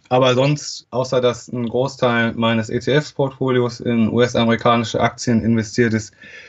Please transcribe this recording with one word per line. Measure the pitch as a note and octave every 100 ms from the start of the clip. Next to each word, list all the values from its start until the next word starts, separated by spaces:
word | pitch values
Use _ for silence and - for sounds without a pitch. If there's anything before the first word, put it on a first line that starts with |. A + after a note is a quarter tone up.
| -
Aber | B2+ B2+ B2
sonst, | C#3 D3 - - -
außer | C#3+ B2+ B2+
dass | B2 A#2 -
ein | B2 A#2
Großteil | A#2+ C3+ - B2 A#2 A2+
meines | A2+ A2+ A2+ A2
E-T-F-Portfolios | A#2+ - C#3+ D3 - C3+ - C3 B2+ A#2+ A#2+
in | A#2+ A#2 G#2+
US-amerikanische | A2+ A#2+ A#2+ A#2 A2+ A#2+ A#2 A2+ A#2
Aktien | A#2 - - A2
investiert | G#2+ A2+ A2 - A#2 A2
ist, | - - - -